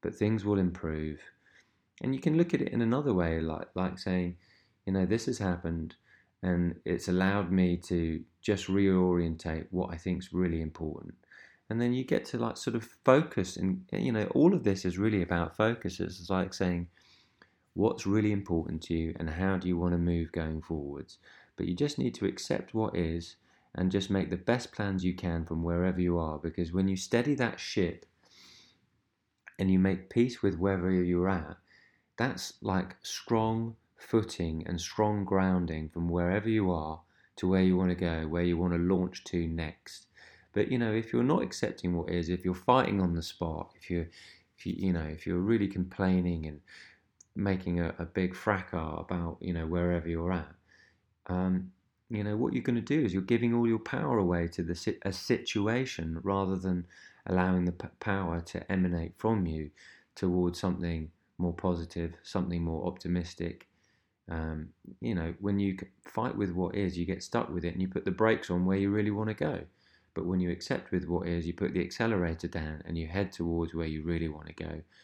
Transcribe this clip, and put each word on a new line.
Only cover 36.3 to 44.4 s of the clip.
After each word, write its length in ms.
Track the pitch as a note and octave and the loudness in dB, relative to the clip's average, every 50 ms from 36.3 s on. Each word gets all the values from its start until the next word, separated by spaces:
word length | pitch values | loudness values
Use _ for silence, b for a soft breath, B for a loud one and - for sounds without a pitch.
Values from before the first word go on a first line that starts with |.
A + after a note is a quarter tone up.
| F#2 G#2+ G2+ A2+ | 0 0 0 0
you 220 | A2 A2 G2+ F#2 | 0 2 2 2
are 320 | F2+ D#2+ D#2 D#2 D#2+ E2 b b b b b b b - | 0 0 -2 -4 -8 -10 b b b b b b b -2
to 100 | - F#2 | 0 4
where 160 | F#2+ F#2+ F#2 | 6 6 6
you 120 | F#2 F#2 | 6 6
wanna 200 | F2+ F#2 F2+ F2+ | 4 4 2 0
go, 320 | E2+ F#2 E2+ E2 D#2+ D#2 D#2 | 0 0 0 0 0 -2 -2
where 160 | D#2+ F2 F2 | 0 0 2
you 120 | F2 F2 | 2 2
wanna 220 | E2 F2 F2 F2 E2+ | 2 2 2 2 2
launch 460 | F2 F2+ F#2+ F#2 F2+ F2+ - - - | 4 4 4 2 2 -2 -4 -10 -12
to 240 | - - F2 E2+ E2 | -4 -2 -2 -2 -2
next. 580 | E2 E2 E2 D#2 E2 _ _ - - - - _ B B B B B B B B _ | -2 -4 -4 -6 -8 _ _ -20 -20 -20 -20 _ B B B B B B B B _
But, 180 | G#2 - - | 0 0 2
you 60 | C3+ A#2+ | 2 0
know, 160 | A#2 A2 G#2+ | 0 2 0
if 180 | A2 A2+ - | 0 0 0
you're 100 | - A#2+ | 0 2
not 220 | A#2+ C3 D#3 - - | 4 4 4 2 2
accepting 540 | - - - - - - - - F2+ F2 E2+ | -2 -4 -4 -4 -4 -4 -2 -2 0 0 0
what 120 | E2+ F2+ | 0 0
is, 200 | F2 F2 E2+ E2 | -2 -2 0 0
if 160 | F2+ F2+ - | -2 -2 0
you're 100 | F#2 F2+ | -2 -2
fighting 460 | F#2 - - B2 C3 B2+ - G#2 G2+ | 0 4 6 6 6 6 4 2 2
on 120 | F#2+ F2+ E2+ | 2 2 2
the 80 | E2+ | 0
spot, 520 | E2+ - - - F2 E2 D#2+ D#2 E2+ - _ | -2 -6 -6 -4 -4 -4 -2 -4 -8 -10 _
if 160 | - - - | -20 -8 -4
you're, 160 | F2+ F2 E2 E2+ B B B B B B | -2 -2 -2 -4 B B B B B B